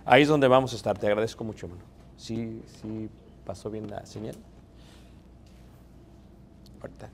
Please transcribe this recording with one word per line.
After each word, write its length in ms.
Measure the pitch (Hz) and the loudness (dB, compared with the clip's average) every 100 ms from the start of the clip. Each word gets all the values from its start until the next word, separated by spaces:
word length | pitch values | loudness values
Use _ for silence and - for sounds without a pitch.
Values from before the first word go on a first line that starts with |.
Ahí 200 | - 127 | 6 6
es 40 | 147 | 8
donde 220 | 151 131 | 6 6
vamos 240 | 131 131 | 6 4
a 20 | 113 | -2
estar. 220 | 110 98 | -2 0
Te 100 | 104 | 0
agradezco 380 | 104 113 - 113 | 0 0 -6 -12
mucho, 220 | 101 85 | -12 -14
hermano. 180 | 92 - - - - | -16 -20 -20 -20 -18
¿Sí, 440 | - 113 113 113 - - | -10 -8 -8 -12 -16 -16
sí 280 | 110 110 107 - - - - | -12 -10 -12 -16 -20 -18 -14
pasó 240 | 92 107 | -12 -10
bien 200 | 107 104 | -10 -10
la 160 | 98 - | -12 -14
señal? 300 | - 113 - - - - - - - - - - - - - - - - - - - - - - - - - | -12 -12 -14 -20 -20 -20 -20 -20 -20 -20 -20 -20 -20 -20 -20 -20 -20 -20 -20 -20 -20 -20 -20 -20 -20 -20 -20
Ahorita. 280 | - - 107 | -18 -18 -20